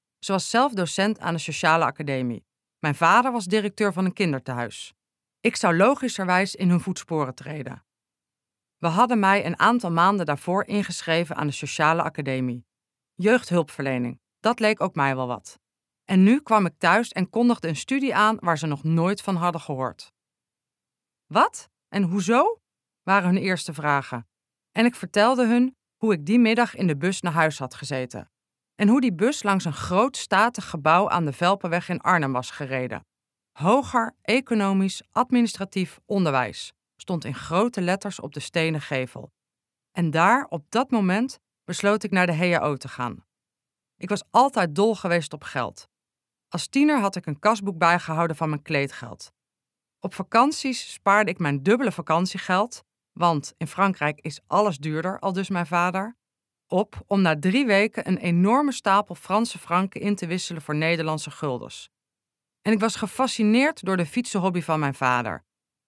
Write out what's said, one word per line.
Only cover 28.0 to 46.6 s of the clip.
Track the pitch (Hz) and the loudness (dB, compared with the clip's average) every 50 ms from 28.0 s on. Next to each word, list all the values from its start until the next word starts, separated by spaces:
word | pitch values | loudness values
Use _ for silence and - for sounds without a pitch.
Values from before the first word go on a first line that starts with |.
| 127 123 - 104 90 - _ _ _ _ _ _ _ _ _ | -6 -6 -10 -14 -16 -16 _ _ _ _ _ _ _ _ _
En | - 214 202 | 0 4 4
hoe | 233 285 | 4 4
die | 254 247 180 | 4 2 0
bus | 156 190 247 294 - - | 2 0 0 0 0 0
langs | 208 196 190 - | 0 0 0 0
een | 170 143 | -4 -6
groot | - - - 180 190 226 277 269 | -6 -6 -2 2 2 2 2 0
statig | - - - 208 190 214 240 240 - - - | -6 -6 0 2 2 2 2 0 -4 -12 -10
gebouw | - 165 139 156 165 180 202 - | -10 -2 2 4 4 4 4 2
aan | - 175 170 | 0 0 0
de | 147 135 | -2 -2
Velpenweg | - 175 175 202 196 - 175 160 175 175 - | 0 0 0 0 0 -2 -4 -4 -4 -2 -4
in | 180 - | -6 -4
Arnhem | - - 185 170 147 135 131 | 0 2 2 2 2 0 -2
was | 127 123 - | -4 -4 -6
gereden. | - - 147 127 131 131 127 123 113 - - _ _ _ _ _ _ _ _ _ _ - | -10 -12 -8 -6 -6 -6 -6 -6 -8 -10 -12 _ _ _ _ _ _ _ _ _ _ -2
"Hoger | 147 180 220 269 262 - - 247 226 226 - _ _ | 2 2 2 2 2 0 0 -2 -2 -2 -6 _ _
economisch | - 214 262 262 - 233 214 202 196 196 190 190 196 - - - _ _ | 0 0 0 0 0 -2 0 0 2 2 2 0 0 -2 -6 -14 _ _
administratief | 214 247 247 254 240 233 214 - - 196 190 - 190 185 - - - _ | -2 0 2 2 2 2 2 0 -6 -10 -6 -4 -4 -4 -4 -6 -16 _
onderwijs" | _ 208 202 185 160 139 131 123 104 - - - - - _ _ _ _ | _ -2 0 0 2 2 0 0 -2 -6 -12 -16 -16 -18 _ _ _ _
stond | _ - - 185 165 - | _ -8 -6 -6 -6 -6
in | - 139 | -8 -10
grote | - - - 156 180 214 247 247 - | -10 -8 -2 0 2 2 2 0 -2
letters | 180 175 185 196 - 208 185 - | -2 -2 -2 -2 -4 -8 -10 -10
op | - 143 - | -12 -12 -10
de | 151 | -10
stenen | - - - 175 160 165 160 151 | -12 -6 -2 -2 0 0 -2 -4
gevel. | 143 - 147 131 127 123 - - 127 - _ _ _ _ _ _ _ _ _ _ _ _ | -4 -4 -4 -4 -4 -6 -8 -14 -18 -18 _ _ _ _ _ _ _ _ _ _ _ _
En | _ - 170 160 | _ -2 -2 0
daar, | 147 160 165 190 233 269 285 | 2 4 4 6 4 4 2
op | - - 131 - _ | -2 -8 -10 -10 _
dat | - 226 269 - | -2 -2 0 0
moment, | 254 226 202 180 185 208 240 269 - - _ _ _ _ _ | 0 0 2 2 0 0 -2 -4 -6 -12 _ _ _ _ _
besloot | - 180 - - 202 208 214 - | -12 -8 -2 2 2 2 2 0
ik | 208 | -2
naar | 190 185 180 | 0 2 2
de | 175 165 | 2 2
H | 156 180 | 0 0
A | 180 175 165 | 2 2 2
O | 92 143 143 | 0 0 -2
te | 131 - 131 | -4 -8 -14
gaan. | - - 123 120 92 - - _ _ _ _ _ _ _ _ _ _ _ _ _ _ _ | -10 -8 -8 -8 -8 -10 -16 _ _ _ _ _ _ _ _ _ _ _ _ _ _ _
Ik | - 185 | -6 -6
was | 208 - - - | -6 -6 -6 0
altijd | - 226 254 277 269 226 185 165 147 | 4 4 4 4 2 0 0 0 0
dol | 185 202 226 220 | 0 2 0 0
geweest | - - 185 170 170 156 - - | -2 -2 0 0 0 -2 -4 -10
op | 143 - | -14 -14
geld. | - - 139 120 - - - - _ _ _ _ _ _ _ _ _ _ _ _ _ | -8 -6 -6 -6 -6 -8 -14 -20 _ _ _ _ _ _ _ _ _ _ _ _ _
Als | - 180 | -10 -10